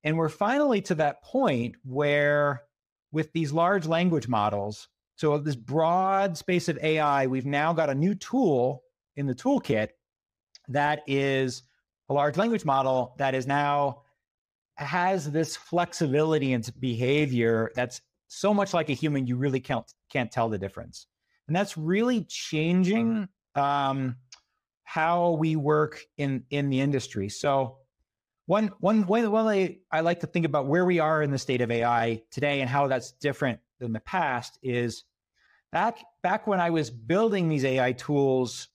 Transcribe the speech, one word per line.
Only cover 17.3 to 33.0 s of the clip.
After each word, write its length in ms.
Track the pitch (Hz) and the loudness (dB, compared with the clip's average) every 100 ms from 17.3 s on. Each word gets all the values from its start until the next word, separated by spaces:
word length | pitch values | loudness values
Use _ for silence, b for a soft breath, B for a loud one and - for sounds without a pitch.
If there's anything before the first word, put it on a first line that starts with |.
| 123 113 113 113 - | 2 2 2 0 -4
that's 240 | 123 - _ _ _ | -6 -6 _ _ _
so 260 | - 196 | -4 0
much 220 | 208 196 | 2 2
like 160 | 175 156 | 0 -2
a 20 | |
human, 320 | 127 151 143 | -2 0 -2
you 120 | 127 123 | -2 -2
really 240 | 139 131 | 0 -2
can't, 280 | - 123 - _ _ | -2 -6 -6 _ _
can't 220 | 139 117 | -6 -4
tell 160 | - 113 | -2 -2
the 100 | 104 | -2
difference. 480 | 98 - 117 - - _ _ _ - | -6 -10 -16 -20 -20 _ _ _ -4
And 80 | |
that's 220 | 170 202 160 | -2 -2 -4
really 480 | 156 196 240 240 | 0 2 2 0
changing, 1040 | - - - 156 165 180 185 220 226 226 190 _ _ | -4 -12 -4 -2 2 2 2 2 0 -2 -6 _ _
um, 640 | 143 139 143 139 135 131 123 _ - _ _ _ _ | -2 0 0 0 -2 -4 -8 _ -20 _ _ _ _
how 500 | - 165 160 175 175 | -8 -2 2 2 2
we 220 | 160 160 | 2 0
work 460 | 156 143 151 151 - - - | 0 2 2 0 -4 -18 -6
in, 260 | 139 131 - | -4 -4 -4
in 200 | 143 139 | -2 0
the 100 | 131 | 0
industry. 480 | 143 135 - 104 98 | 0 -2 -4 -6 -6
So 480 | - 147 135 127 - _ _ _ _ _ _ - | -4 0 0 -2 -8 _ _ _ _ _ _ -2
one, 260 | 196 208 - | 0 0 -2
one 260 | 180 220 185 | 2 2 2
way, 180 | 220 226 | 2 2
one 180 | 220 220 | 2 2
way 320 | 202 180 - _ | 2 0 -4 _
I 80 | 160 | -2
like 180 | 165 175 | 0 -2
to 60 | 160 | -2
think 180 | 175 | -2
about 220 | 160 143 135 | 0 0 2
where 180 | 175 | 2
we 140 | 180 175 | 4 2
are 240 | 156 156 | 2 2
in 80 | 147 | 0
the 80 | 135 | -2
state 220 | - 123 | -2 0
of 100 | 117 | 0
A 140 | 117 | 0
I 380 | 117 120 117 113 _ | 2 2 0 -4 _
today 300 | - 143 139 | -4 -2 0
and 60 | 127 | 0
how 200 | 143 139 | 0 0
that's 240 | 131 | -2